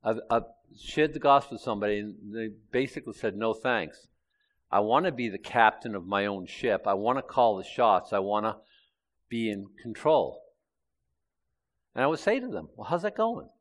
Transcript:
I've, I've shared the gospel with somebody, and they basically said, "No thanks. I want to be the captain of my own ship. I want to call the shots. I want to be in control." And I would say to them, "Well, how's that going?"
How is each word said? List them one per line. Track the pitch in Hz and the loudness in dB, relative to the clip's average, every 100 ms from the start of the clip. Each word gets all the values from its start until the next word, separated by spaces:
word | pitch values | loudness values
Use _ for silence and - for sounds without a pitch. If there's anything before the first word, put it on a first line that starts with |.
I've, | 110 113 - | -2 -4 0
I've | 117 - - _ - | -2 -2 -20 _ -20
shared | - - 151 | -10 0 0
the | 147 | 2
gospel | 143 139 139 | 6 6 4
with | 110 | -10
somebody, | - 107 104 104 | -6 -2 0 -2
and | 104 104 104 | -4 -12 -14
they | 110 110 107 _ | -10 -10 -10 _
basically | 123 131 - 123 | -2 -2 -6 -12
said, | 104 113 98 | -6 -6 -2
"No | 113 | -2
thanks. | 110 - 117 80 - _ _ _ _ _ _ _ | -2 0 0 -2 -10 _ _ _ _ _ _ _
I | 98 | 0
want | 104 123 180 | 4 2 2
to | |
be | 127 120 | -2 -6
the | 98 | -6
captain | - 123 110 - 117 | -4 6 6 4 -8
of | 101 90 | -8 -2
my | 101 101 | 0 0
own | 98 92 | -2 -8
ship. | - 123 98 104 | -6 0 0 0
I | |
want | 98 107 131 | 0 0 -2
to | |
call | 131 - 120 101 | -2 2 4 4
the | |
shots. | 95 - 120 95 - | -4 0 4 4 2
I | 104 | -2
want | 98 104 | 0 0
to | 110 107 _ _ _ _ _ _ _ | -2 -4 _ _ _ _ _ _ _
be | 117 113 | -4 -4
in | 101 98 _ | -4 -10 _
control." | 120 110 151 151 80 - - _ _ _ _ _ _ _ _ _ _ _ _ _ _ | -14 -4 2 4 2 -4 -20 _ _ _ _ _ _ _ _ _ _ _ _ _ _
And | - | -2
I | 135 | -2
would | 156 | 0
say | - 247 | 0 -2
to | 254 | -2
them, | 107 - - | -10 -10 -14
"Well, | 107 | -4
how's | 170 | -4
that | 202 202 | -4 -2
going?" | 220 240 - _ | -2 -2 -12 _